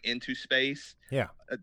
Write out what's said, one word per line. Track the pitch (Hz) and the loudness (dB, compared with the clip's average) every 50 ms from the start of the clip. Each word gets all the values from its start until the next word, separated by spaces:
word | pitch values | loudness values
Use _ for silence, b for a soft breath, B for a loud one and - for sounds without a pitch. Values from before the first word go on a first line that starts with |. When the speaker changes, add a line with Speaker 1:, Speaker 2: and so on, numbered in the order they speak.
| - | -2
Speaker 1:
into | 113 120 123 - - 127 | -2 -2 -2 -2 -4 -4
space, | - - - 131 131 135 139 143 - - - - _ _ - | -4 0 2 4 4 4 2 0 -4 -10 -16 -20 _ _ -2
Speaker 2:
Yeah. | 135 135 107 - - - - - | 0 0 0 0 -4 -12 -10 -8
Speaker 1:
uh, | 123 185 | -8 -8